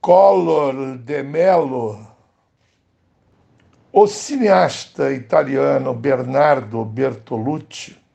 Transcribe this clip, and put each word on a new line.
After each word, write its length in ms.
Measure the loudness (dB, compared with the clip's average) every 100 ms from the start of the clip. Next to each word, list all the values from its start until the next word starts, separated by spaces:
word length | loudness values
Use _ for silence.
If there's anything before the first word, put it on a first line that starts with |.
Collor 960 | 4 6 6 4 2 0 0 -4 -8 -10
de 240 | -10 -8
Mello? 880 | -6 0 2 2 0 -4 -6 -8 -18 _ _ _ _ _ _ _ _ _ _ _ _ _ _ _ _ _ _
O 140 | 4 4
cineasta 1040 | 2 -8 -2 2 4 2 -2 -14 -6 -4
italiano 840 | -4 0 0 0 0 0 0 -2 -6
Bernardo 920 | -2 -2 -2 0 2 2 -2 -8 -8
Bertolucci 1120 | -4 -4 -4 -10 -6 -6 -6 -10 -18 -18 -20 _